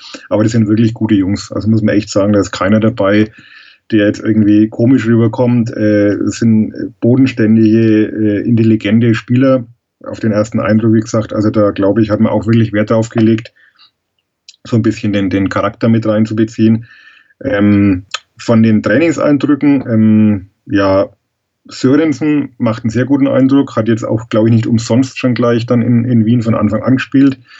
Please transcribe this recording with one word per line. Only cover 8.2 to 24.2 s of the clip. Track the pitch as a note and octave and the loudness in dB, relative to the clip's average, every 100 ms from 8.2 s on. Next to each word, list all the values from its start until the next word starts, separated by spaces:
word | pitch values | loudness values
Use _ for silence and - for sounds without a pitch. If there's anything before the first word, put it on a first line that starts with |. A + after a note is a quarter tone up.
| G#2+ G2+ A#2 | -2 -2 0
intelligente | A#2 A2 G#2+ G2+ A2+ A#2 | 0 2 0 0 2 2
Spieler | A2+ - B2 C3+ C3 A#2 _ _ _ | 0 -2 0 2 0 -4 _ _ _
auf | - - | -16 -6
den | A2+ | -2
ersten | G#2 G#2+ A2 | -2 -2 -2
Eindruck, | - A2 A2 | 0 0 2
wie | A2 | 0
gesagt. | A2 A2+ G#2+ | 0 -4 -4
Also | - G#2 | -2 -2
da, | G#2+ G#2 | 0 0
glaube | G2 G2 G2+ | 0 0 0
ich, | G#2 | 0
hat | G#2 | 0
man | A2 | 0
auch | G#3+ G2+ | 0 0
wirklich | A#2 A2+ | 0 0
Wert | G#2 G#2+ | -2 -2
drauf | A2+ A2+ | -2 -2
gelegt, | A#2 A2 A2 A#2 _ _ _ _ _ _ _ _ _ _ - | 0 0 0 -4 _ _ _ _ _ _ _ _ _ _ -20
so | - A#2 | -4 -2
ein | |
bisschen | A2 G#2+ G#2+ | 0 -2 -4
den, | G2+ F#2+ | -2 -2
den | F#2+ F#2+ | -2 -4
Charakter | G2+ F#2+ - A#2+ | -4 -6 -2 -2
mit | A2 | 0
reinzubeziehen. | A2 G#2+ A2 A2 A2+ - A2 A2+ A2+ - - - _ - | 0 -2 -2 -2 -4 0 0 0 -4 -20 -20 -20 _ -12
Ähm, | - G2+ G#2 G2+ G2+ F#2 F#2+ - _ - | -6 0 2 2 2 -2 -6 -14 _ -10
von | - A2+ | 0 2
den | A2+ G#2+ | 4 2
Trainingseindrücken, | G#2+ A2 E3+ C#3+ D3 C#3+ C3+ C#3+ D3 C#3 B2 | 2 0 0 0 0 0 0 0 2 0 0
ähm, | A2+ A2 G#2+ G#2+ G2+ F#2 _ - | 2 4 4 2 0 -6 _ -6
ja, | G2 G2 F#2+ - _ _ _ _ _ - | -2 0 0 -2 _ _ _ _ _ -20
Sörensen | - B2+ C#3+ D#3+ C#3 D#3 D3 B2+ - | -4 0 2 0 -2 -2 -2 -4 -4
macht | A#2+ A2 | -4 -2
einen | A2+ | -4
sehr | A#2 | -2
guten | B2 C#3 C#3 | -2 0 0
Eindruck, | C3+ C3 C#3 C#3 - | 2 2 2 0 -2
hat | G#2+ | -2
jetzt | A2 | -2
auch, | - A2+ | -2 -6